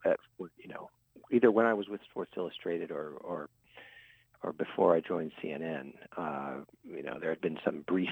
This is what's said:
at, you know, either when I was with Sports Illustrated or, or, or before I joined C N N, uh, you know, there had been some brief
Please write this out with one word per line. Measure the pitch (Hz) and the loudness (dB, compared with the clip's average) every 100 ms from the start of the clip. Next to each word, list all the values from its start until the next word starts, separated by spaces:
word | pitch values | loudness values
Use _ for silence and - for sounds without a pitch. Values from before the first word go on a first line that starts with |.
at, | 92 - - - | 2 2 0 -12
you | 92 - - | -12 -12 -14
know, | - - _ _ - - | -12 -14 _ _ -20 2
either | 120 120 | 6 8
when | 107 117 | 8 6
I | |
was | 107 101 | 4 -2
with | 101 - | -8 -10
Sports | - 85 - | -8 -8 -4
Illustrated | 87 - 90 85 82 | -6 -6 -4 -4 -4
or, | 76 76 73 | -6 -8 -8
or, | - 85 73 _ _ - - - - - _ _ | -8 -8 -8 _ _ -20 -20 -20 -20 -20 _ _
or | 87 | -6
before | 78 80 - 92 | -4 -2 4 6
I | 82 | 6
joined | - 90 78 - | 4 -2 -4 -6
C | - | -8
N | 76 | -4
N, | 80 76 69 - - - | -4 -6 -8 -14 -14 -8
uh, | 80 69 69 65 - - | -4 -4 -6 -8 -12 -18
you | 285 76 | -14 -10
know, | 71 - | -8 -6
there | 82 | -4
had | 80 | -2
been | 85 78 | -2 -2
some | - 78 73 | -2 -2 0
brief | 92 90 | 0 0